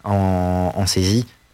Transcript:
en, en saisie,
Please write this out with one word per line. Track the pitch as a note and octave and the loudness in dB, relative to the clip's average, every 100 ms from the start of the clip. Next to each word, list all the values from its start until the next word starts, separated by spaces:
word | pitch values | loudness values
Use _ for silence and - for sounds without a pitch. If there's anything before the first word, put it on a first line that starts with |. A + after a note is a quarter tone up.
| G2 | -2
en, | G2+ F#2+ F#2 F2+ F2+ F2+ | 0 2 0 0 0 -2
en | - F#2+ | -2 -2
saisie, | - F#2 A2 A#2+ - _ | 0 2 0 -2 -10 _